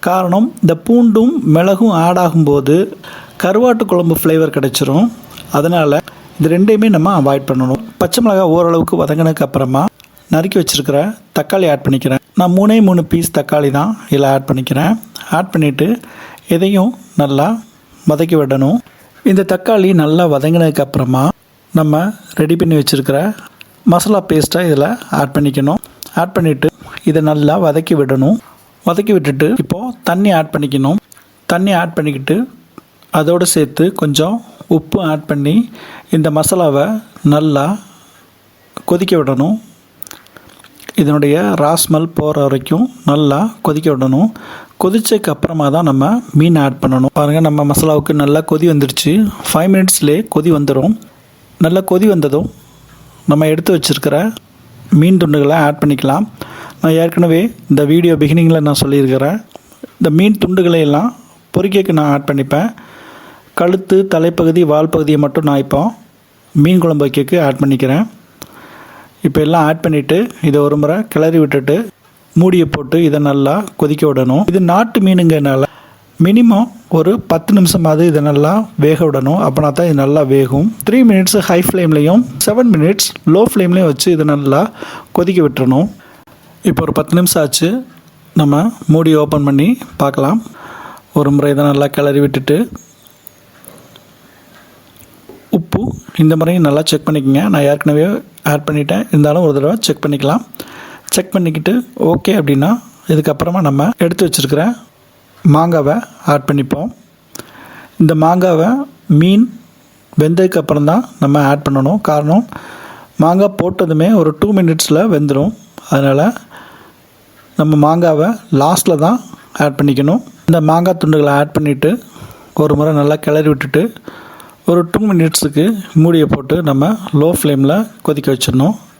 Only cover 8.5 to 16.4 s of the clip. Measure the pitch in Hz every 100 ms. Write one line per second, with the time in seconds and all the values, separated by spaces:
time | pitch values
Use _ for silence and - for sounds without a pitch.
8.5 | 165 170 170 165 170 151 156 165 156 139
9.5 | 139 131 135 185 _ _ _ _ 160 180
10.5 | 196 165 - 135 143 180 220 _ - 147
11.5 | 196 180 143 135 135 135 135 _ - 180
12.5 | 180 208 226 202 180 165 165 160 - 139
13.5 | 151 147 139 175 214 - 139 139 135 131
14.5 | 131 127 135 180 220 - - - 156 185
15.5 | 170 151 131 160 240 - - - -